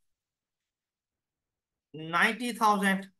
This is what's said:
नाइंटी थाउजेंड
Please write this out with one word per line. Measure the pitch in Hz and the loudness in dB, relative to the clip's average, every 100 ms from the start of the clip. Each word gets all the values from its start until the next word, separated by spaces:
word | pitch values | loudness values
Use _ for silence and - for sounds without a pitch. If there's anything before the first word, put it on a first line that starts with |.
| _ _ _ _ _ _ _ _ _ _ _ _ _ _ _ _ _ _ _ | _ _ _ _ _ _ _ _ _ _ _ _ _ _ _ _ _ _ _
नाइंटी | 156 160 170 214 226 240 | -14 -2 2 2 0 -6
थाउजेंड | 202 220 208 196 190 - | 0 2 2 2 -2 -6